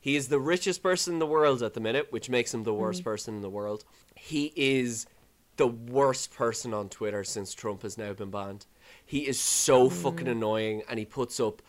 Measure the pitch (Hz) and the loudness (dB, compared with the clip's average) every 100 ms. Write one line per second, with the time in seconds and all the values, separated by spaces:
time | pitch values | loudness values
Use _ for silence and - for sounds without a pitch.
0 | 135 143 123 143 135 170 196 175 190 180 | 0 -2 2 0 2 0 0 0 0 0
1 | - 170 156 156 151 131 113 117 110 127 | 0 0 2 6 6 4 0 -2 0 0
2 | 151 113 - 123 120 120 113 104 92 90 | -2 -6 0 0 0 -2 -2 0 0 -2
3 | 90 107 - 107 101 101 104 104 - - | -4 -6 -6 -8 -6 -6 -6 -6 -10 -20
4 | _ - - 151 147 165 135 135 123 113 | _ -20 -6 -2 -2 0 2 2 0 -4
5 | - _ _ _ _ - 131 117 117 127 | -10 _ _ _ _ 2 2 2 -2 4
6 | 139 127 - - 117 113 123 107 98 - | 4 2 -6 -2 -2 -2 -4 -4 -4 -4
7 | 107 101 95 113 98 - 113 98 107 98 | -4 -2 -4 -6 -8 -8 -8 -6 -8 -8
8 | 104 98 98 101 98 98 - _ - - | -8 -8 -8 -8 -8 -12 -18 _ -20 -20
9 | _ 143 143 127 - - - 131 127 90 | _ -4 -2 -2 0 0 6 8 8 4
10 | 87 82 127 117 110 110 110 107 - 117 | -4 -2 -2 0 0 0 0 -4 -4 -6
11 | 107 - 120 - 113 107 | -6 -4 -4 0 -2 -2